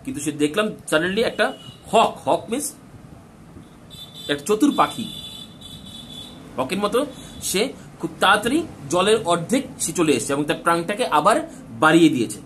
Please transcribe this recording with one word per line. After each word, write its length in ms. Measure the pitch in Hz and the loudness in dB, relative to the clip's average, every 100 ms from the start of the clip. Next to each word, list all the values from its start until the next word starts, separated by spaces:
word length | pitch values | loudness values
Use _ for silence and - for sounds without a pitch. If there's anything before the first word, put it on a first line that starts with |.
কিন্তু 140 | - 139 | -8 -6
সে 60 | 151 143 | -6 0
দেখলাম 240 | 147 208 214 214 - | 0 2 -2 -4 0
suddenly 320 | 156 175 196 226 | 0 2 0 -2
একটা 160 | - 254 - - - - | 0 -2 -2 -18 -20 0
hawk, 220 | 214 208 - | 4 4 0
hawk 180 | 131 170 - | 0 0 0
means 160 | 247 - - - - - - - - - - - - - - - - - | -6 -6 -10 -20 -20 -20 -20 -20 -20 -20 -20 -20 -20 -20 -18 -18 -14 -6
একটা 140 | 143 - | -6 -2
চতুর 240 | 214 285 214 | 2 2 4
পাখি, 260 | 147 - 101 - - - - - - - - - - - - - - - | 0 0 -10 -10 -14 -16 -18 -20 -18 -18 -18 -18 -18 -18 -18 -18 -12 -6
হকের 240 | 131 190 | -4 -2
মতো 140 | 202 233 285 - - - - | 0 0 -2 -8 -18 -10 -4
সে 120 | 185 262 - - - | -2 -2 -6 -20 -10
খুব 100 | 165 - | -10 0
তাড়াতাড়ি 360 | 190 214 233 294 339 - 139 | 4 4 2 -2 -2 -10 -2
জলের 260 | 175 196 220 170 | 2 4 2 2
অর্ধেক 300 | 170 165 262 - - | 0 2 -2 -2 -8
সে 80 | - 160 | -6 0
চলে 140 | 156 127 | 2 2
এসেছে 160 | - | 0
এবং 100 | 143 147 | -2 0
তার 100 | 156 | 0
ট্রাঙ্কটাকে 400 | 175 170 165 208 247 151 | 2 0 0 -4 2 4
আবার 180 | - 330 320 - - 113 | 4 2 0 -14 -16 2
বাড়িয়ে 260 | 156 165 160 | 6 8 6
দিয়েছে। 240 | 131 107 - | 6 -2 -4